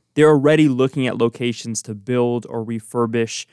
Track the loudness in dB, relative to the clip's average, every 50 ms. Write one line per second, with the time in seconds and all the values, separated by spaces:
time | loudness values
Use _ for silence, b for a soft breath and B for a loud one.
0 | b _ _ 4 6 6 6 6 4 4 4 4 4 4 2 2 0 0 0 -2
1 | -4 -4 -2 0 0 -2 -2 -2 -4 -6 -6 -6 -8 -10 -10 -10 -10 -10 -12 -10
2 | -8 -4 -2 0 0 0 -2 -4 -6 -8 -8 -8 -8 -6 -8 -8 -8 -6 -2 -2
3 | -2 0 0 -2 -2 -2 -4 -10 -12 -14